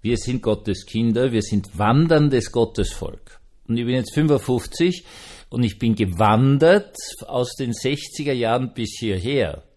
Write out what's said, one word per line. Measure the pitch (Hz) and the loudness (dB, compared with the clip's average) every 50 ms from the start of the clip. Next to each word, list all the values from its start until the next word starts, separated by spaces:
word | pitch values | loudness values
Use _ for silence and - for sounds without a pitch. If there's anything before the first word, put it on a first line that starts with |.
Wir | - 110 120 | 0 0 -2
sind | 110 - 127 123 131 - | -2 -2 -4 -4 -2 0
Gottes | 113 107 104 - 107 95 - - | -2 -2 -2 -2 -6 -6 -6 -6
Kinder, | - - 113 117 117 110 117 127 135 | -6 -4 0 0 2 2 2 0 2
wir | 117 110 | 0 0
sind | 98 - 107 101 92 - - | -2 0 -2 -2 -2 -4 -4
wanderndes | - 104 107 120 143 165 165 165 151 151 147 135 123 - - | -2 2 4 4 4 4 4 4 4 4 4 2 0 0 0
Gottesvolk. | - 120 117 113 - - 98 - - - - - - - - - - - - - _ - - | 0 0 0 0 0 -2 -2 -2 -4 -8 -10 -10 -12 -14 -20 -20 -20 -20 -20 -20 _ -20 -6
Und | - 113 | -4 -4
ich | 120 120 | -2 -2
bin | 120 127 | -2 -2
jetzt | 131 117 - - | -2 -2 -2 -2
fünfundfünfzig | 147 156 151 147 131 - - 127 117 - - - - 165 180 180 - - - - - - - - - - - | 0 2 4 2 2 2 0 -2 -2 -2 -6 -2 0 0 0 0 -2 -10 -20 -20 -20 -20 -20 -20 -20 -16 -8
und | - 120 123 | -2 0 0
ich | 104 98 - | 0 -2 -2
bin | - 113 113 | 0 0 2
gewandert | 101 110 95 87 85 107 104 107 113 131 135 139 139 156 165 185 208 202 - - - - - - - - | 2 0 -2 0 2 4 4 4 4 4 4 4 4 6 6 6 4 2 -2 -16 -14 -14 -14 -14 -14 -14
aus | - - 123 123 123 - | -6 -4 -4 -4 -4 -4
den | - 135 120 117 | -6 -6 -6 -6
sechziger | - - 131 147 147 - - - - 151 143 135 | -4 -2 -2 -4 -4 -6 -12 -10 -6 -4 -4 -2
Jahren | 123 117 113 117 127 131 110 - | -2 0 0 0 0 -2 -4 -6
bis | - 117 101 - - | -6 -8 -6 -6 -6
hierher. | 120 110 98 92 90 120 143 139 104 80 71 71 - _ _ | -4 -4 -2 -2 -2 -2 0 0 0 -2 -4 -10 -16 _ _